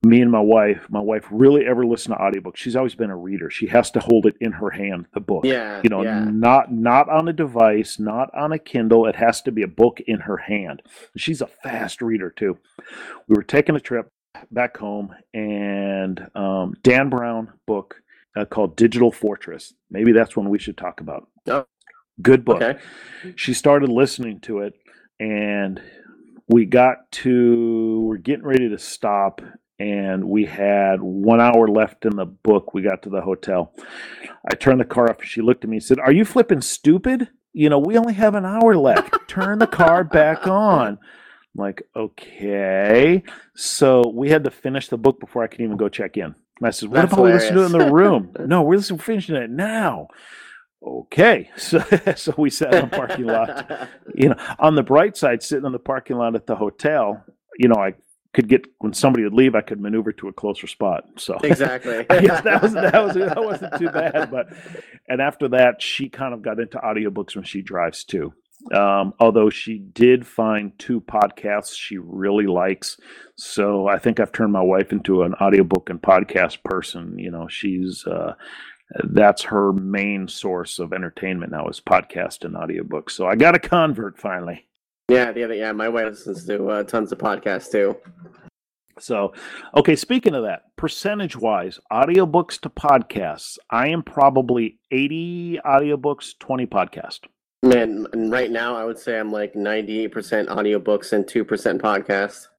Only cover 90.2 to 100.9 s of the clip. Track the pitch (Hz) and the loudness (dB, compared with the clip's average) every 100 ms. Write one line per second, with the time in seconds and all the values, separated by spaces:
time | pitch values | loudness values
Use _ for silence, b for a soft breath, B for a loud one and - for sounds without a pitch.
90.2 | 220 143 110 87 _ - 156 - 190 208 | 0 0 -6 -8 _ -10 -8 -6 -8 -6
91.2 | 185 123 110 101 90 - _ 110 143 180 | -8 -4 -2 -2 -4 -12 _ 0 2 2
92.2 | 180 165 170 - 147 - 147 135 113 107 | 2 0 -2 -10 -14 -6 2 2 0 -6
93.2 | 87 76 - - _ 113 139 165 - - | -6 -8 -16 -20 _ -2 -2 -4 -6 2
94.2 | 139 135 123 123 113 _ _ 131 139 160 | 4 4 0 -2 -2 _ _ -4 -2 -4
95.2 | 170 175 175 170 - 139 147 147 143 139 | -8 -10 -8 -8 2 2 2 -2 -2 -6
96.2 | - - - 131 120 101 90 - - - | -12 -20 -8 -6 -2 -2 -4 -8 -16 -18
97.2 | _ _ _ _ 127 123 113 104 110 117 | _ _ _ _ 4 4 2 -4 -6 -4
98.2 | 110 123 117 117 120 117 113 113 - 113 | -2 -2 -2 -4 -4 -6 -8 -10 -8 -6
99.2 | 107 107 104 104 104 110 101 107 110 113 | -6 -6 -8 -6 -4 -4 -4 -6 -6 -8
100.2 | 101 110 - 110 104 104 90 | -4 -4 -4 -4 -2 -2 0